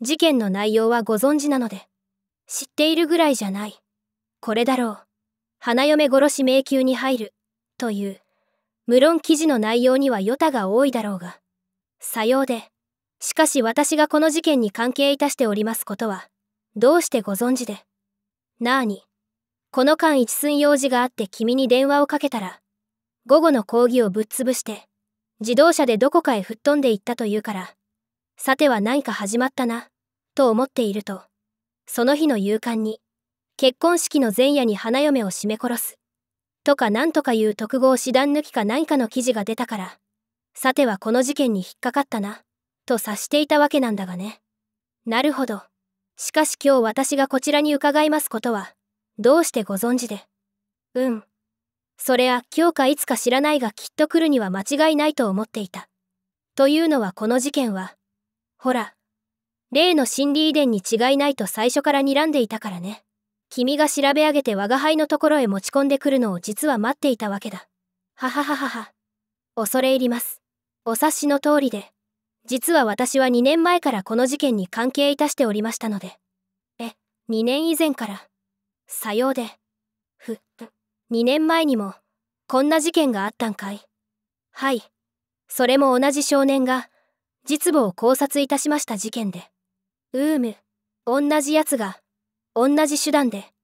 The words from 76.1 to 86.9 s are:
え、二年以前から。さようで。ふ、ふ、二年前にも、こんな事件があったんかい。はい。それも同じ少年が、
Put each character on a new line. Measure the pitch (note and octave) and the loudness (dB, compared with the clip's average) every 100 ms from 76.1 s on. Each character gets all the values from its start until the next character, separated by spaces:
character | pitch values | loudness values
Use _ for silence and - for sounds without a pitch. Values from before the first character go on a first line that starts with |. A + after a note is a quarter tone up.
| - _ _ _ _ _ - | -18 _ _ _ _ _ -16
え、 | A#3 - _ _ - | -16 -16 _ _ -6
二 | A3 | -2
年 | A#3 C#4 E4 | 0 0 0
以 | D#4 | 0
前 | D#4+ C4+ | 0 -2
か | A3 | -8
ら。 | G3 - _ _ _ _ _ - | -12 -18 _ _ _ _ _ -18
さ | - A3 | -12 -6
よ | G#3 C4 | -2 0
う | |
で。 | C4+ A3+ - _ _ _ _ _ _ | -2 -6 -12 _ _ _ _ _ _
ふ、 | - A3 _ _ | -14 -14 _ _
ふ、 | A3+ _ _ _ - | -20 _ _ _ -6
二 | A#3 | -2
年 | A#3+ D4 D#4+ | 0 2 2
前 | E4 D#4 | 2 2
に | A#3 | 0
も、 | G3 - _ _ _ _ - | -4 -12 _ _ _ _ -4
こ | C4 | 0
ん | D4 | 2
な | D#4+ | 2
事 | D4+ | 0
件 | E4 C#4+ | 0 0
が | G#3 G3+ | 0 -4
あ | |
っ | - | -4
た | A3+ | -6
ん | G3+ | -6
か | G3 | -10
い。 | G3+ _ _ _ _ _ _ _ | -14 _ _ _ _ _ _ _
は | - C4+ | -6 -4
い。 | B3 - _ _ _ _ _ - | -4 -6 _ _ _ _ _ -10
そ | - B3 | -2 2
れ | C4+ | 4
も | C#4 B3 | 4 4
同 | C#4 | 2
じ | C#4+ | 0
少 | C#4 C#4+ C#4 | 0 2 2
年 | C4+ | 2
が、 | B3+ B3+ - | 0 -2 -6